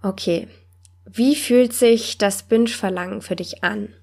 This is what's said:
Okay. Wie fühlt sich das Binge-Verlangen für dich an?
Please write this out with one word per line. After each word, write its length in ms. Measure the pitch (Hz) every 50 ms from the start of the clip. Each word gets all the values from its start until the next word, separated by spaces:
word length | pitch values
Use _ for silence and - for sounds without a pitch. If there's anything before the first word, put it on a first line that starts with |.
| -
Okay. 440 | 196 190 - - - 170 - - - - - _ _ _ _ _ _ _ _ _
Wie 300 | - 190 220 233 269 294
fühlt 380 | 285 - - 240 247 254 233 233
sich 440 | - 247 233 233 226 226 - -
das 260 | - 214 202 196 - -
Binge-Verlangen 760 | - 226 226 233 226 233 - - 190 185 180 180 180 190 208
für 140 | 202 - 185
dich 280 | 175 180 - - - -
an? 300 | 180 208 214 202 208 - _